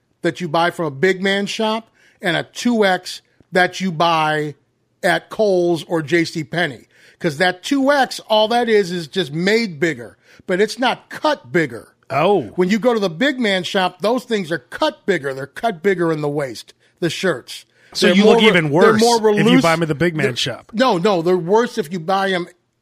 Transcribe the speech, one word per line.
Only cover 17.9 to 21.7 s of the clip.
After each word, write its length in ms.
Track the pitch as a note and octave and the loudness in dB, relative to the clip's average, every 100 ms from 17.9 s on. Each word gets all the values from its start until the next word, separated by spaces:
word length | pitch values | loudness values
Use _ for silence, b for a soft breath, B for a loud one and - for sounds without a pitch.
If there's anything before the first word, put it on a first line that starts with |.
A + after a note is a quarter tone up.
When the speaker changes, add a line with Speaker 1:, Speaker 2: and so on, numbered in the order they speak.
Speaker 2:
So 120 | - - | 0 4
Speaker 1:
They're 80 | F#3 | 6
Speaker 2:
you 80 | |
Speaker 1:
more 80 | G#3+ | 6
Speaker 2:
look 80 | A#3 | 6
Speaker 1:
re-, 60 | G#3+ | 6
Speaker 2:
even 160 | F3+ | 4
Speaker 1:
they're 80 | D#3 | 2
Speaker 2:
worse 280 | D3+ A3 G#3+ | 4 4 6
Speaker 1:
more 300 | A#3 A#3 G#3+ | 4 4 2
Speaker 2:
if 80 | G#3 | 2
you 60 | |
Speaker 1:
loose. 180 | G#3 B3+ | 4 4
Speaker 2:
buy 100 | E3 | 4
'em 100 | E3 | 2
at 60 | D#3+ | 0
the 60 | |
big 200 | C#3+ F3 D#3 | 0 0 0
man 100 | C3+ | -2
Speaker 1:
They're, 100 | A#2+ | -2
Speaker 2:
shop. 340 | C3+ - - | -6 -8 -8
Speaker 1:
no, 240 | G#3+ B3+ F#3 | 0 0 2
no, 240 | G#3 F#3 | 0 0
they're 140 | E3 F#3 | 0 0
worse 420 | E3+ G#3+ A#3+ | 2 0 0